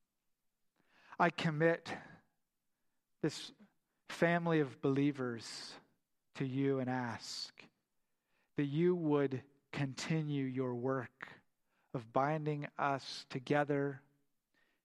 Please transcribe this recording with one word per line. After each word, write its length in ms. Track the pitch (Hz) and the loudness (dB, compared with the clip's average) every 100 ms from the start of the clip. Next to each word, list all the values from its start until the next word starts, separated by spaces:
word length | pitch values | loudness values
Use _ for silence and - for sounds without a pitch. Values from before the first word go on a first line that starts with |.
| _ _ _ _ _ _ _ _ _ _ - - | _ _ _ _ _ _ _ _ _ _ -10 2
I 120 | 175 | 2
commit 600 | - 165 147 165 170 - - - - _ _ _ _ _ _ _ _ _ _ | 2 0 4 4 2 -2 -10 -12 -20 _ _ _ _ _ _ _ _ _ _
this 320 | 156 - - - - _ _ _ - | -4 -4 -10 -16 -20 _ _ _ -16
family 520 | - 170 170 170 160 | 0 2 2 4 2
of 200 | 139 120 | 2 0
believers 920 | 139 135 143 135 123 117 - - - - - _ _ _ _ - | 0 2 2 0 -4 -6 -8 -12 -14 -16 -20 _ _ _ _ -6
to 100 | 135 | -2
you 320 | 131 139 135 | 0 2 2
and 100 | 127 | 0
ask 640 | 127 120 107 - - - - - _ _ _ _ _ _ _ _ - | -2 -2 -6 -8 -10 -10 -14 -20 _ _ _ _ _ _ _ _ -2
that 80 | |
you 300 | 143 147 175 | 0 2 4
would 480 | 180 156 147 139 131 - _ _ | 4 4 4 2 -2 -8 _ _
continue 720 | - 139 127 - 160 151 143 | -4 -4 -4 -2 0 0 -2
your 300 | 131 127 127 | -2 -2 -2
work 540 | 120 127 131 117 - - - _ _ _ _ _ | -2 0 -2 -4 -12 -18 -20 _ _ _ _ _
of 180 | 135 113 | -10 -2
binding 540 | 131 139 160 151 147 143 - | 2 4 2 0 -2 -4 -2
us 480 | 143 139 - - - | 0 0 -4 -12 -8
together, 720 | 139 123 147 143 143 143 135 - _ _ _ _ _ _ _ | -8 2 2 4 0 0 -4 -14 _ _ _ _ _ _ _